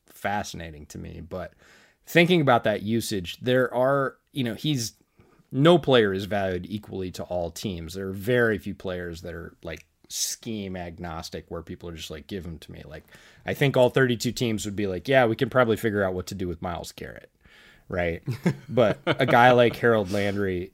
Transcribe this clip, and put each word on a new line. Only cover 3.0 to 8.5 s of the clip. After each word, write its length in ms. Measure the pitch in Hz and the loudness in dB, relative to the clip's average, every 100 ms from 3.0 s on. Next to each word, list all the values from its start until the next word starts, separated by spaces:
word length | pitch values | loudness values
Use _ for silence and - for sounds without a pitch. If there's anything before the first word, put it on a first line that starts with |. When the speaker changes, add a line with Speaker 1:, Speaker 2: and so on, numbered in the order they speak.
| - 104 87 - | -2 -6 -6 -6
Speaker 1:
there 320 | 117 127 123 | 0 2 2
are, 420 | 120 131 139 131 - _ | 2 2 2 -2 -6 _
you 120 | 143 | -6
know, 100 | 120 | -4
he's, 380 | 107 151 139 107 - _ _ _ _ _ | -2 -2 -2 -4 -10 _ _ _ _ _
no 280 | 131 156 175 | 4 6 6
player 340 | 143 127 104 | 6 4 4
is 140 | 95 98 | 2 -2
valued 400 | 101 95 90 90 | -2 -2 -4 -6
equally 420 | 104 - 98 92 | -10 -8 -8 -8
to 100 | - | -10
all 260 | - 90 85 | -8 -6 -6
teams. 440 | - 110 85 82 | -6 -8 -8 -8
There 140 | 92 98 | -8 -8
are 40 | |
very 460 | 95 98 123 117 | -6 0 2 2